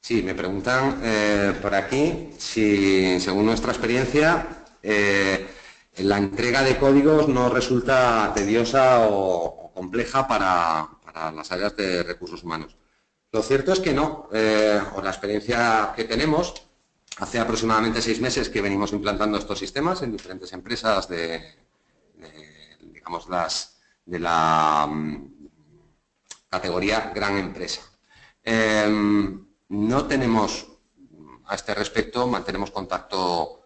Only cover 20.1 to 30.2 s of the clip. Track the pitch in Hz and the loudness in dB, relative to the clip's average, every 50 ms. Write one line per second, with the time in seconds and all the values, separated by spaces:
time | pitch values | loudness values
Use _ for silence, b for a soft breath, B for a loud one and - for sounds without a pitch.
20.1 | 110 98 - 87 92 92 95 87 - 90 90 101 120 117 - 110 107 98 92 - | -8 -10 -12 -14 -14 -14 -14 -14 -16 -16 -10 -8 -8 -4 0 0 0 0 0 -4
21.1 | 90 82 82 82 82 82 82 - - _ _ _ _ _ _ _ _ _ _ _ | -6 -6 -4 -4 -6 -8 -10 -14 -20 _ _ _ _ _ _ _ _ _ _ _
22.1 | _ 78 85 80 78 78 78 76 76 76 78 78 76 _ 80 82 80 78 _ 85 | _ _ -20 -20 -20 -20 -20 -20 -20 -20 -20 _ -20 _ -20 -20 -20 -20 _ -10
23.1 | 85 85 82 90 92 87 85 78 - - - - b b b b b b _ - | -10 -10 -8 -4 -2 -2 -2 -2 -4 -6 -8 -10 b b b b b b _ -10
24.1 | 87 85 82 85 85 82 80 80 80 80 78 78 76 76 76 73 76 78 76 76 | -8 -4 -2 0 2 4 4 4 4 4 4 4 4 2 2 0 -2 -4 -4 -6
25.1 | 71 - 71 71 - - - - _ _ _ _ _ _ _ _ _ _ _ _ | -6 -8 -12 -18 -20 -20 -20 -20 _ _ _ _ _ _ _ _ _ _ _ _
26.1 | _ _ _ _ - _ _ _ - 92 - 92 85 90 92 101 107 113 110 110 | _ _ _ _ -20 _ _ _ -8 -6 -4 -2 -4 -2 0 0 0 0 -2 -4
27.1 | - 104 101 101 98 98 92 87 - 80 87 85 - - - - _ _ b b | -6 -4 -2 -2 -2 -2 -4 -4 -8 -10 -10 -8 -10 -10 -12 -18 _ _ b b
28.1 | b b b b b b _ - 113 113 110 107 107 107 107 104 107 104 104 104 | b b b b b b _ 0 2 2 4 4 4 2 2 2 2 2 2 2
29.1 | 104 104 101 98 92 95 - _ _ _ _ _ 95 104 107 110 123 139 147 143 | 2 2 2 0 -4 -8 -14 _ _ _ _ _ -4 -2 0 2 2 0 0 0
30.1 | 151 135 | -2 0